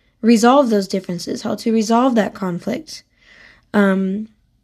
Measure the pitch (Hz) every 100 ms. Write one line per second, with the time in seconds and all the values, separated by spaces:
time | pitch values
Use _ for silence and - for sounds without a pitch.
0 | _ _ 220 233 233 269 262 208 190 190
1 | 190 175 - 247 208 214 - 226 208 233
2 | 262 226 190 - 185 175 196 - - -
3 | - _ _ - - _ _ 208 196 190
4 | 190 196 220 _ _ _